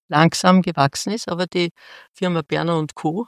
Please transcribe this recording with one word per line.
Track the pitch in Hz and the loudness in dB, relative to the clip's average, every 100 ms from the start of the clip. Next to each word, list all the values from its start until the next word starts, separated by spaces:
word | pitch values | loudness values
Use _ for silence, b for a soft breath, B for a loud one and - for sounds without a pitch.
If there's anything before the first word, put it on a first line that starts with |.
| _ | _
langsam | 147 165 - 185 185 | 2 2 2 4 4
gewachsen | 175 160 139 - - | 4 0 -2 -2 -6
ist. | 214 - | -6 -6
Aber | 170 180 | -6 -4
die | 180 170 B B B B | -2 -4 B B B B
Firma | _ 180 170 | _ -2 -2
Berner | 156 151 160 170 | -2 -2 0 0
und | 156 | -2
Co. | - 156 175 | -4 -4 -4